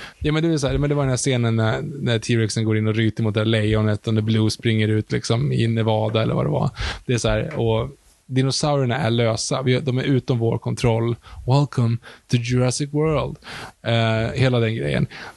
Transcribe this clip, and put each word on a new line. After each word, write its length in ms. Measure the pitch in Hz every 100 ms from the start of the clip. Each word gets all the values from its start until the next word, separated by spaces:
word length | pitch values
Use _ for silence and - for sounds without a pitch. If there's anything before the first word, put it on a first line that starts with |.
| - -
Ja, 120 | 151
men 120 | 156
det 60 | 165
är 40 | 151
så 100 | 131
här, 100 | 135
men 120 | 143
det 60 | 143
var 80 |
den 60 | 135
här 80 | 123
scenen 380 | 139 123 117 113
när, 260 | 110 131
när 380 | 147 - 117 113
T-Rexen 440 | - 117 110 113 110
går 120 | 107
in 100 | 107
och 80 | 107
ryter 280 | 110 -
mot 100 | 110
det 60 | 107
här 60 | 110
lejonet 640 | 113 107 107 107 104 113
och 60 |
när 80 | 110
Blue 280 | 110 110 110
springer 360 | - 117 110 107
ut, 240 | 107 -
liksom, 400 | 120 - 117 139
i 160 | 127 113
Nevada 540 | 113 110 110 110 113
eller 120 | 117
vad 120 | 123 139
det 40 |
var. 180 | 147 - - - - -
Det 80 |
är 40 | 117
så 120 | 110
här, 300 | 107 - 135
och 300 | 117 110 131 139 _ _ -
dinosaurierna 680 | 131 131 - 151 143 123 131
är 120 | 117
lösa. 520 | 117 117 113 - 131
Vi, 180 | 131 127
de 180 | 131 127
är 60 |
utom 340 | 143 131 - 120
vår 180 | 113 117
kontroll. 580 | 120 117 120 113 117 120 - - 120
Welcome 500 | 139 143 - 117 120 - - -
to 100 | 123
Jurassic 520 | 120 123 127 - 143
World. 440 | 147 160 143 131 - - - - -
Eh, 580 | 113 117 113 110 117 131
hela 180 | 131 123
den 160 | 113 113
grejen. 320 | 143 131 - - -